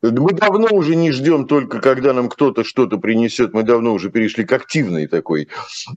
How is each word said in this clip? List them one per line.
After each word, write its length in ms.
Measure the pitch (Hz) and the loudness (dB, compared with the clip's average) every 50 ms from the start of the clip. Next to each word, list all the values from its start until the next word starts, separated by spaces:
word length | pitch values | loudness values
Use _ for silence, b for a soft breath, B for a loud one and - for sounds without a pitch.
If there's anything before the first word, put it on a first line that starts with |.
Мы 300 | - - 117 127 143 180 190 | 2 2 2 2 2 2 2
давно 340 | 160 - 160 170 214 226 226 | 2 0 2 2 2 2 2
уже 240 | 214 196 160 147 165 | 2 2 2 2 2
не 160 | 165 165 165 | 2 2 0
ждем 340 | 139 127 135 160 165 143 131 | 0 0 2 2 2 2 2
только, 340 | 131 151 147 131 - - 113 | 2 0 0 0 -2 -8 0
когда 320 | - 135 131 127 127 139 | 2 2 2 4 2 0
нам 160 | 131 127 123 117 | 2 2 -2 -4
кто-то 360 | - - 147 135 107 - 110 | 0 0 0 0 2 0 -4
что-то 340 | - - - 127 95 107 98 | -2 0 0 0 0 0 -4
принесет. 560 | 87 104 113 113 117 113 - - 123 98 95 | -2 0 0 2 0 0 0 0 -2 0 0
Мы 80 | 110 | -2
давно 320 | 110 110 120 117 113 120 110 | 2 2 2 2 2 0 0
уже 160 | 95 85 98 | -2 -4 -2
перешли 340 | - 113 110 104 - - 107 | -2 -2 -2 -2 -2 -4 -2
к 80 | 87 | 0
активной 540 | 127 127 - - - 160 139 98 87 80 76 | -2 -2 -2 -4 -2 -2 -2 0 -2 -4 -4
такой, 420 | 76 - 82 - - 82 76 73 B B B B B B B B B B | -2 -2 -4 -2 -2 -4 -4 -4 B B B B B B B B B B